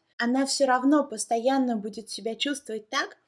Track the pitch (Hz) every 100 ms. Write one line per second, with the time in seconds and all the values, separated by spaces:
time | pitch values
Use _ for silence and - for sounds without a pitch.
0 | _ - 233 254 269 - 262 247 262 294
1 | 277 220 - 233 240 269 254 220 214 220
2 | 208 - 208 220 285 277 - 220 214 277
3 | - -